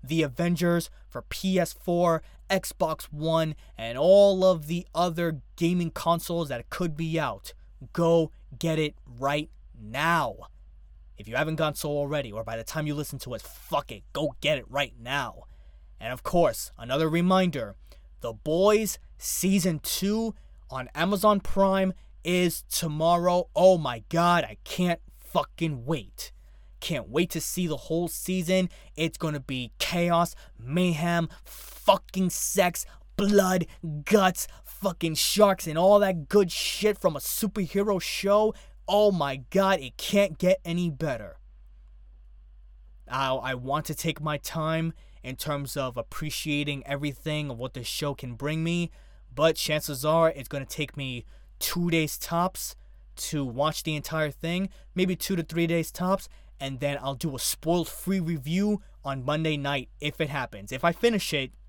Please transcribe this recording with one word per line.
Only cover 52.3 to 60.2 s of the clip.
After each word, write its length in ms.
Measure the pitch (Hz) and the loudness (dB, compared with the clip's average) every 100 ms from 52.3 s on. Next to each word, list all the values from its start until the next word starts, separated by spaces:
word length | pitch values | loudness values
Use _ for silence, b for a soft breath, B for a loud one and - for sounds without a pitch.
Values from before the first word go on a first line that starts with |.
| 170 180 - - - - - - - | 0 0 -2 -10 -12 -20 -20 -20 -12
to 260 | - 151 135 | -6 -4 -4
watch 380 | 120 147 147 | 0 -2 -2
the 120 | - 151 | -4 -6
entire 360 | - 160 151 | -4 -2 -2
thing, 380 | - 165 175 190 b b - | -4 -4 -2 -4 b b -2
maybe 200 | 185 185 | 0 0
two 200 | - 190 | -2 -4
to 80 | |
three 240 | 160 165 170 | -2 -2 2
days 240 | 165 156 | 0 -2
tops, 380 | - 180 196 - b b b | -4 0 -2 -4 b b b
and 220 | 135 135 | -10 -4
then 180 | 143 139 | -4 -4
I'll 140 | 131 135 | -6 -4
do 200 | 165 127 | -6 -4
a 40 | |
spoiled-free 840 | - - 156 175 165 - - 190 | -6 -4 0 0 0 -6 -2 -2
review 600 | 165 165 131 175 208 202 b b | 0 -4 -2 0 0 -2 b b
on 220 | 139 135 127 | -8 -6 -2
Monday 320 | 151 160 147 | 0 0 -2
night 320 | 139 143 127 - | -2 -4 -6 -8
if 220 | 147 - | -8 -4